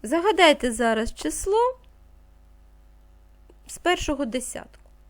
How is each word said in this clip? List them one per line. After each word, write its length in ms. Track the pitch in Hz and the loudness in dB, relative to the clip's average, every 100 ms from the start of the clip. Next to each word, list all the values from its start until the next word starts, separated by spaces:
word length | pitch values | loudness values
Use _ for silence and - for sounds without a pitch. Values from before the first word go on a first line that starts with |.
Загадайте 680 | 214 320 370 370 339 285 247 | 0 0 2 6 6 6 0
зараз 420 | 226 233 220 226 | 0 0 0 -4
число 640 | - 302 320 - 427 494 523 - - - - - - - - - - - - - - - - - - - | -6 -8 -6 -2 0 0 -2 -18 -20 -20 -20 -20 -20 -20 -20 -20 -20 -20 -20 -20 -20 -20 -20 -20 -20 -20
з 100 | - | -4
першого 480 | 339 349 - 277 277 | 0 0 -2 -4 -4
десятку, 640 | 247 247 - - - - - - | -6 -8 -12 -14 -20 -20 -20 -20